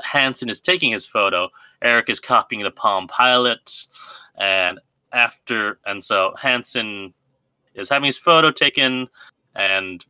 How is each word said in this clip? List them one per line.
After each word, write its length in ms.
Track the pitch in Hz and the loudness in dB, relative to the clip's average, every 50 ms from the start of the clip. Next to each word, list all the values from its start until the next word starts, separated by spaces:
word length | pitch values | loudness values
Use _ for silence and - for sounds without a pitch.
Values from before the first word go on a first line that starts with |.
| - | -4
Hanson 460 | - - 143 135 135 127 - 127 117 | -2 0 2 2 0 0 -4 -6 -6
is 120 | 104 - | -6 -4
taking 300 | - - 180 180 160 123 | -2 -2 -2 0 0 -2
his 140 | 110 98 - | -2 -4 -4
photo, 440 | - - 110 101 98 92 90 90 - _ - - - _ - | -4 -2 0 0 2 0 0 -2 -4 _ -14 -20 -20 _ -4
Eric 280 | - 120 117 117 113 - | 0 2 2 2 2 0
is 100 | 110 - | -2 -2
copying 420 | - - 127 113 - - 113 107 101 | 0 2 2 2 2 0 -4 -6 -6
the 80 | 95 | -6
Palm 360 | - - - 110 101 95 92 | -4 -2 0 0 0 0 -4
Pilot. 800 | 85 - - 123 127 127 123 123 123 117 - - - - - - - - - - - - - - - _ | -4 0 2 4 4 4 4 4 2 0 -2 -6 -8 -8 -8 -8 -10 -14 -20 -20 -20 -20 -20 -20 -14 _
And 420 | - 98 98 95 95 90 87 92 - _ _ _ _ _ _ - | -2 0 0 2 2 0 0 -2 -6 _ _ _ _ _ _ 0
after, 680 | 123 120 113 - _ _ - 120 110 104 104 104 _ - | 0 0 0 -2 _ _ -4 -2 -2 -2 -2 -4 _ -8
and 180 | 101 101 101 90 | -10 -8 -6 -2
so 300 | - 107 98 95 95 - - | 0 0 2 0 0 -2 -4
Hanson 760 | - 135 123 120 117 - - 127 110 107 104 101 98 92 87 _ _ _ _ _ _ _ _ _ _ _ - | -2 -2 -2 -2 -4 -4 -4 -4 -6 -6 -8 -12 -14 -16 _ _ _ _ _ _ _ _ _ _ _ _ -14
is 160 | 98 98 - | -8 -4 -2
having 160 | 139 139 143 | 0 0 0
his 120 | 139 127 - | 0 -2 0
photo 320 | - 175 165 160 160 156 | 4 4 6 6 6 4
taken, 560 | 147 - 151 143 - 147 135 131 127 127 127 - _ - - - _ _ _ _ - | 4 2 0 0 2 2 0 0 0 -2 -6 -8 _ -20 -20 -20 _ _ _ _ -6
and 500 | 98 98 95 95 95 95 92 90 87 - | -2 -2 0 0 -2 -2 -6 -10 -14 -16